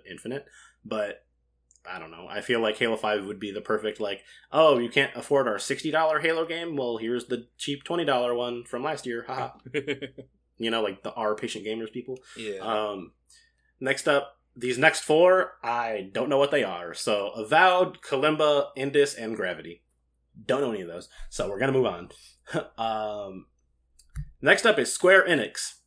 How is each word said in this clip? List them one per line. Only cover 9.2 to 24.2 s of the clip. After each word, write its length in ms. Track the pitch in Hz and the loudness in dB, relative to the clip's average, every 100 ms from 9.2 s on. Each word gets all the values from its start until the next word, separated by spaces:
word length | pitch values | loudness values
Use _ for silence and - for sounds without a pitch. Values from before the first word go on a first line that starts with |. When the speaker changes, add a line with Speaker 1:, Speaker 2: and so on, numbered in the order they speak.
| - | -8
Speaker 1:
Haha." 320 | 131 123 - 127 | -8 -8 -10 -10
Speaker 2:
<laughs> 100 | 147 147 139 131 - - _ _ - | -8 -6 -8 -10 -16 -20 _ _ -8
Speaker 1:
You 140 | 113 | -2
know, 100 | 113 | -2
like, 200 | 104 95 | -2 -4
the 100 | 110 | -10
R 220 | - 107 | -4 -2
Patient 320 | 107 113 107 101 | -2 -4 -8 -8
Gamers 260 | 110 110 | -8 -8
people. 280 | 123 127 127 - - | -10 -12 -14 -14 -12
Speaker 2:
Yeah. 240 | 110 95 | -10 -8
Speaker 1:
Um, 520 | 104 107 107 101 87 _ _ - _ _ _ - | -4 -2 -2 -6 -12 _ _ -20 _ _ _ -6
next 260 | 131 139 165 | -4 0 2
up, 300 | 143 - - _ - | 2 0 -12 _ -6
these 220 | 123 123 | -4 4
next 220 | 156 - | 4 4
four, 540 | - 156 180 185 165 - | 4 6 8 6 2 -4
I 460 | 120 120 117 107 95 | -4 -2 -2 -6 -6
don't 160 | 110 143 | -4 2
know 100 | 139 | 4
what 140 | 139 | 4
they 100 | 120 | 2
are. 300 | 101 87 87 | 0 -4 -10
So, 360 | 85 - 104 101 | -6 -2 0 -2
Avowed, 720 | 113 107 156 185 180 185 - | -6 2 6 6 6 2 -2
Kalimba, 640 | - 135 151 156 151 143 139 - | -4 0 2 4 4 2 0 -4
Indus, 380 | 139 143 143 | 0 2 2
and 200 | - 113 107 | 0 -8 -4
Gravity. 460 | 92 82 80 85 _ _ _ _ _ - 110 | -4 -6 -12 -18 _ _ _ _ _ -10 -2
Don't 140 | 131 | 0
know 80 | 131 | 0
any 100 | 104 | -4
of 40 | 87 | -8
those. 200 | 85 - - - | -12 -14 -14 -10
So, 220 | - 95 | -6 -6
we're 80 | 98 | -2
gonna 140 | 135 | 2
move 140 | 131 117 | 2 2
on. 240 | 87 90 - - _ - | -2 -10 -18 -20 _ -8
<laughs> 260 | 170 - - | -8 -6 -6
Um, 680 | 113 110 107 104 101 92 - _ _ _ _ _ _ - | -4 -2 -4 -6 -10 -14 -18 _ _ _ _ _ _ -14